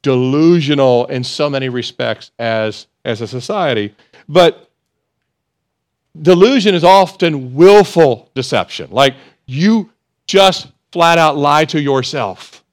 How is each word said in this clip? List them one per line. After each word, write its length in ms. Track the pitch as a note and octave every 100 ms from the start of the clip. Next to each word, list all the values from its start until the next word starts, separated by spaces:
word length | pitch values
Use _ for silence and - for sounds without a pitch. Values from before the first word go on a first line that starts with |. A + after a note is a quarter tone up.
delusional 1040 | - B2+ B2+ C#3+ E3 F3 C#3+ C#3+ C3+ B2 B2
in 160 | C3+
so 260 | B2 - D3
many 200 | C#3 C3
respects 640 | B2 A#2 - A#2+ A2 - _
as, 500 | A#2 A2+ A2 G#2 - _
as 160 | - A2+
a 60 | A2+
society. 680 | B2+ B2+ G#3 E3+ A#2 G#2 _ _ _ _
But 400 | D3+ E3+ - _ _ _ _ _ _ _ _ _ _ _ _ _ _ _ D#3+
delusion 540 | D#3 F3 G3+ C4+ G#3
is 80 | F#3
often 720 | E3+ F#3+ F#3 - E3+ D3 B2+
willful 720 | C3 F3+ G#3 F#3+ E3+ D#3 A2+ _
deception. 560 | - B2 A#2+ F2 - C2+
Like, 240 | G2 C#3 C3 - _ -
you 440 | C3 F#3 A3 F#3 _ _ _ -
just 400 | G3 G3 - - _ _
flat 280 | - E3+ E3
out 180 | D#3+ C#3+
lie 300 | C#3+ D3 D#3
to 140 | D#3
yourself. 840 | C#3+ C3+ B2+ D3 A2 F#2 - - _